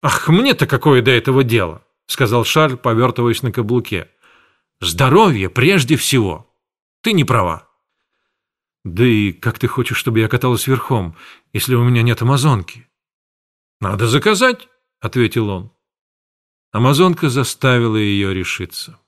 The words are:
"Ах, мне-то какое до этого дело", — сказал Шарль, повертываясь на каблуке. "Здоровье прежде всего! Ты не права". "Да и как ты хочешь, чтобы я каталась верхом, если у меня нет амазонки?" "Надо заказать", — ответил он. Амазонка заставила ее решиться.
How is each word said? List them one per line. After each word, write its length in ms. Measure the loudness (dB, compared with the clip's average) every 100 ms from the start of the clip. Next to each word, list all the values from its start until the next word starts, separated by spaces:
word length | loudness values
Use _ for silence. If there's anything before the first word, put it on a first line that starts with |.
"Ах, 260 | -2 -2 2
мне-то 380 | 2 2 0 0
какое 340 | 0 4 4
до 100 | 4
этого 320 | 2 2 0
дело", — 400 | 2 0 -2 -8 _ _ _
сказал 380 | -2 0 0
Шарль, 340 | 0 0 0 0
повертываясь 680 | -2 0 0 0 -2 -2
на 80 | -4
каблуке. 580 | -4 -2 -2 -2 -8 -10 _ _ _ _ _ _ _
"Здоровье 720 | -8 0 4 6 4 2 -2
прежде 460 | 0 2 2 2 0
всего! 520 | 0 0 0 -4 -14 _ _ _ _ _
Ты 120 | -2
не 100 | 0
права". 440 | 2 0 0 -4 _ _ _ _ _ _ _ _ _ _ _ _ -12
"Да 200 | 0 2
и 280 | 2 0
как 260 | -2 -6 -4
ты 80 | -4
хочешь, 300 | -4 -4 -4
чтобы 220 | -2 0
я 80 | 0
каталась 400 | 0 0 -2 -2
верхом, 500 | -4 -2 -4 -4 -12 -20 -20 _
если 240 | -8 -2 0
у 80 |
меня 180 | 2 2
нет 200 | 2 0
амазонки?" 680 | 0 2 2 0 -4 -18 _ _ _ _ _ _ _ _ _ _
"Надо 260 | -6 -2 0
заказать", — 640 | 0 0 2 0 0 -10 _ _ _
ответил 500 | -6 0 0 0 -4
он. 220 | -6 -10 _ _ _ _ _ _ _ _ _ _
Амазонка 580 | 0 2 4 2 2 -2
заставила 680 | -2 -4 -2 0 2 2 0
ее 340 | 0 0 -2
решиться. 680 | -4 -6 -8 -10 -12 -18 -20